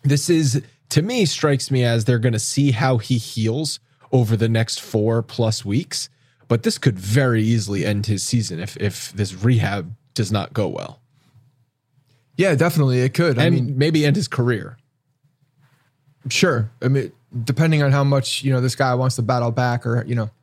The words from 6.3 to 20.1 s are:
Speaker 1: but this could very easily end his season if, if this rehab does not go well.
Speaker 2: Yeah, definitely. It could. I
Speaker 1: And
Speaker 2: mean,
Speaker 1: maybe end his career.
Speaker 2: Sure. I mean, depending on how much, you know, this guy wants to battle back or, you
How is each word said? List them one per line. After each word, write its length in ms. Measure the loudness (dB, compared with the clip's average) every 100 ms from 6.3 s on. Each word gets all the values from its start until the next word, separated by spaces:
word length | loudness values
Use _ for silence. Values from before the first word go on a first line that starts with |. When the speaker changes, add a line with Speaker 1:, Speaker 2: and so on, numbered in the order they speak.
| _ _
Speaker 1:
but 160 | 0
this 140 | 0 0
could 200 | -2 -2
very 460 | -2 0 2 2
easily 400 | 2 0 0 -4
end 220 | -2 -2 -2
his 180 | -4
season 340 | -2 -2 -2 -8
if, 180 | -10 -6
if 340 | -6 -6 -12
this 220 | -6 -6
rehab 600 | 0 2 2 0 -4 -8 -16 _
does 180 | -6 -2
not 200 | -2 -4
go 140 | -4 -4
well. 340 | -4 -10 -16 _ _ _ _ _ _ _ _ _ _ _ _ _ 0
Speaker 2:
Yeah, 180 | 2 4
definitely. 460 | 2 4 2 2
It 100 | 2
could. 240 | 2 2 4
I 60 |
Speaker 1:
And 100 | 4
Speaker 2:
mean, 240 | 4 0 0
Speaker 1:
maybe 260 | 2 2 2
end 100 | 2
his 100 | 0
career. 520 | 0 0 -2 -6 -18 _ _ _ _ _ _ _ _ _ _ _ _ _ _ -6
Speaker 2:
Sure. 420 | 0 2 2 -2 _
I 60 | 0
mean, 240 | 0 -2 _ _ -8
depending 380 | -4 0 2 4
on 100 | 2
how 120 | 2
much, 380 | 2 0 0 -4
you 100 | 0
know, 80 | 0
this 140 | 0
guy 200 | 0 0
wants 220 | 2 0 0
to 60 |
battle 280 | 0 0 0
back 360 | 0 0 -2 -2
or, 180 | -4
you 80 | -2